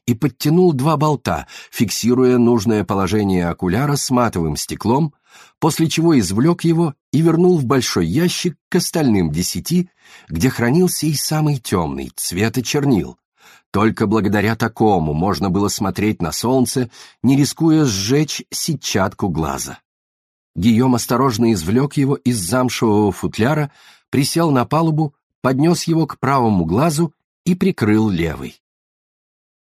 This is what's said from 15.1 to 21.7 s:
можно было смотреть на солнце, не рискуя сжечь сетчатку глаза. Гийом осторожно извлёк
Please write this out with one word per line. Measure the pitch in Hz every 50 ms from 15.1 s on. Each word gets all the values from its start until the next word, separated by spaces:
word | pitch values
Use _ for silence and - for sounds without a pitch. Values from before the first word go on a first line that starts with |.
| 73
можно | 76 85 101 95 73 98 98
было | 87 98 101 101
смотреть | - - 107 95 90 - 98 107 110 - 87
на | 78 -
солнце, | - - 117 131 131 127 117 - 135 127 117 - - - - _ _ -
не | 120 139
рискуя | 139 147 120 - - 165 165 156 160 151
сжечь | 135 101 95 98 104 131 147 156 147 - - - -
сетчатку | - - - - 156 - - - - 107 92 101 95 - - 101
глаза. | 82 76 80 71 69 67 - 69 65 - _ _ _ _ _ _ _ _ _ _ _ _ _ _ _
Гийом | - 87 117 113 110 127 131 123
осторожно | 117 - - 131 120 135 139 110 107 120 113 113
извлёк | 95 78 82